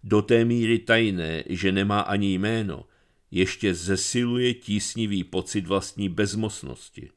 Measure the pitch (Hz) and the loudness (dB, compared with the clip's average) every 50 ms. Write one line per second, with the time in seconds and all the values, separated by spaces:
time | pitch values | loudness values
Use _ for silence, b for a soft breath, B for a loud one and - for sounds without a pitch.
0 | - 101 110 107 104 - 120 120 117 117 120 120 113 110 117 113 113 - 113 113 | 0 4 2 2 4 4 4 4 4 4 2 2 2 2 2 2 4 2 4 4
1 | 113 107 95 90 82 80 82 80 - - 92 87 92 95 95 95 98 104 104 104 | 4 2 0 -2 -2 -4 -4 -6 -4 -6 -6 0 0 2 2 2 2 2 2 0
2 | - - 101 101 101 98 95 92 98 107 113 117 107 95 73 - - _ _ _ | 0 0 0 0 2 2 0 0 0 0 0 -2 -2 -4 -8 -10 -14 _ _ _
3 | _ _ _ _ _ _ - 90 92 - - - - 101 90 82 85 92 98 90 | _ _ _ _ _ _ 0 0 0 0 0 -2 0 0 0 0 -2 -2 -2 -2
4 | - - - 120 123 120 120 123 123 123 120 123 - - 104 104 - - - 117 | -2 -2 0 0 0 0 0 0 0 0 0 -2 -4 -2 -2 -2 -2 -4 -4 -4
5 | 113 104 101 95 87 - - 92 90 - - 104 92 85 98 95 92 - - - | -2 -2 -2 -4 -4 -2 -4 -4 -4 -2 -4 -4 -2 0 -2 -2 -2 -4 -6 -4
6 | 101 92 85 90 104 98 104 113 110 107 - - - 67 - - - - _ - | -4 -4 0 0 -2 0 -2 -4 -4 -4 -6 -10 -12 -12 -14 -14 -18 -20 _ -20
7 | - - _ | -20 -20 _